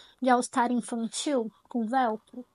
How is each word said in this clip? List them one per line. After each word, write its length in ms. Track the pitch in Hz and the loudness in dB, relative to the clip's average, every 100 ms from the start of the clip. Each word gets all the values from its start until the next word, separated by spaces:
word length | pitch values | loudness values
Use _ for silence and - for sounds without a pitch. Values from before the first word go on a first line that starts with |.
| - _ | -20 _
de 80 | 254 | 2
All-Star 420 | 247 247 247 240 | 2 2 0 2
infantil, 800 | 247 - 233 226 - 311 269 220 - _ | 0 -2 -4 -4 -4 -2 0 -2 -10 _
com 200 | 247 214 | -4 0
velcro. 580 | 262 240 214 _ 247 - | 2 0 -2 _ -18 -18